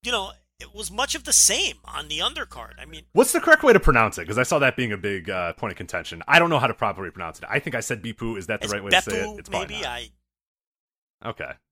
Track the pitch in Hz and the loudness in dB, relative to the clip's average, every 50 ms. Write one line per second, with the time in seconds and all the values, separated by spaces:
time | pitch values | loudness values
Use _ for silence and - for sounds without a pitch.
0 | _ 240 247 220 190 190 - _ _ _ _ _ - - _ - 117 - 180 214 | _ -2 -4 -4 -4 -6 -12 _ _ _ _ _ -20 -20 _ -12 -12 -10 -4 -4
1 | 254 277 - 320 254 302 233 - - - 196 269 392 359 - - _ - - 147 | -4 -2 -4 -6 -4 2 4 6 6 6 4 2 -2 -4 -4 -8 _ -12 -12 -12
2 | 147 151 151 156 175 226 285 320 262 180 - 131 113 113 - - - 147 160 156 | -10 -8 -6 -4 -4 -4 -4 -6 -12 -12 -12 -16 -16 -16 -16 -18 -18 -18 -18 -20
3 | - _ _ 170 262 262 - 339 - - 311 302 - 285 233 190 - - 139 120 | -20 _ _ 6 6 6 6 0 6 6 6 6 8 8 6 8 8 6 6 6
4 | 113 107 - - 85 80 107 113 127 - 175 151 139 131 123 - 127 117 104 98 | 4 4 0 -6 -8 -4 -2 -2 0 2 2 2 2 2 2 0 -4 -4 -4 -6
5 | 87 104 101 95 82 98 95 92 87 85 85 - - 107 90 - 90 87 - 90 | -4 -6 -6 -6 -6 -6 -4 -4 -4 -4 -6 -6 -8 -8 -8 -8 -12 -8 -8 -8
6 | 85 - - 82 82 - 139 165 170 170 165 139 120 127 110 _ - 107 98 85 | -8 -8 -12 -14 -2 4 4 4 6 6 2 2 0 0 -2 _ -4 -4 -4 -4
7 | 98 87 - - 90 82 82 - - - 110 143 - - 120 120 110 - 127 107 | -10 -12 -10 -10 -10 -10 -10 -12 -10 -4 -4 -4 -4 -4 -6 -6 -6 -6 -8 -8
8 | 90 117 107 _ 120 113 113 101 92 - 110 101 107 104 101 101 98 101 180 185 | -8 -12 -10 _ -8 -8 -8 -8 -6 -6 -6 -6 -4 -6 -6 -6 -2 0 0 0
9 | - - - 92 - - 214 208 - - - 196 - - - 214 196 131 120 120 | 2 0 -4 -4 -4 -6 -8 -12 -14 -8 -6 -6 -6 -6 -8 -8 -8 -8 -8 -10
10 | 123 73 _ _ _ _ _ _ _ _ _ _ _ _ _ _ _ _ _ _ | -12 -16 _ _ _ _ _ _ _ _ _ _ _ _ _ _ _ _ _ _
11 | _ _ _ _ - 113 117 _ 76 65 64 _ _ _ | _ _ _ _ -12 -12 -10 _ -10 -12 -12 _ _ _